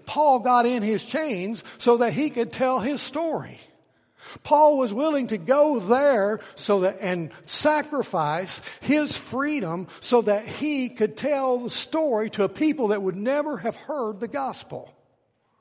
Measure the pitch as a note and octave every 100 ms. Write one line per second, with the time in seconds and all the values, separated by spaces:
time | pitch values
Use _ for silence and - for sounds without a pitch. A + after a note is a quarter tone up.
0 | - C#4 D4+ B3+ B3 B3 A#3+ B3 G#3 G#3
1 | - D4 D#4 F#3+ F#3+ A3 - - A#3+ A#3+
2 | A#3 E3+ D4+ A#3+ A3+ - B3+ B3+ A3 C#4
3 | - D4+ E4 A#3 A#2+ - - _ _ _
4 | _ _ - - - D4 D4+ C#4+ B3 G3+
5 | D#4 C#4+ B3 G#3 E3 C#4 D4+ C4 F3+ B3
6 | C#4+ A#3+ G3+ G#3+ - - - G3+ F#3 -
7 | G3 F3+ D#3+ - - - D4+ D4+ D4 C#4+
8 | - F3+ D3+ D#3+ F#3 - - - - D4+
9 | D4 - - A#3+ D4 D4+ F3 F3 F3+ -
10 | - A#3+ A3 G#3 A3 - D4+ C#4+ B3+ B3
11 | G#3+ G#3+ C4+ C#4 C4+ B3 A#3+ - - D#4+
12 | D#4 A3 A3 - G3 - D#4 D4+ A3 G#3
13 | F#3+ F#3 A3 C#4+ D4 A#3 A3 - - D4+
14 | A3 G#3 A3 C#4 C4 - - - - _
15 | _ _ _ _ _ _